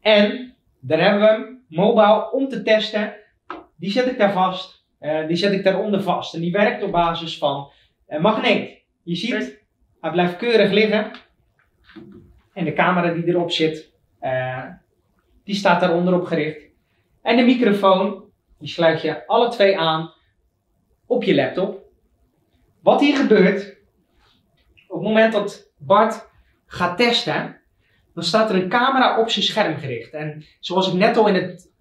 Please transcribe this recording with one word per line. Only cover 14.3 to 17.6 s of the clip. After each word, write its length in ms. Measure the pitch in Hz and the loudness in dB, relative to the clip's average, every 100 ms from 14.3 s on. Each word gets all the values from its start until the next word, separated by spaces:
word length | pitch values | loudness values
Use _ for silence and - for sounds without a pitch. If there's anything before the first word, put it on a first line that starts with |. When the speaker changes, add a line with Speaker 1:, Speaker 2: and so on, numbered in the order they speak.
| 127 127 131 - - _ _ _ _ _ _ | -4 -4 -8 -12 -18 _ _ _ _ _ _
Speaker 1:
die 100 | - | -8
staat 260 | 202 196 175 | -2 0 2
daaronder 340 | 180 170 175 | 2 0 0
op 100 | 175 | 0
gericht. 360 | - 160 151 - - _ _ _ _ _ | 0 -4 -4 -8 -20 _ _ _ _ _
En 140 | - 240 | 0 4
de 60 | |
microfoon, 840 | 240 254 | 4 4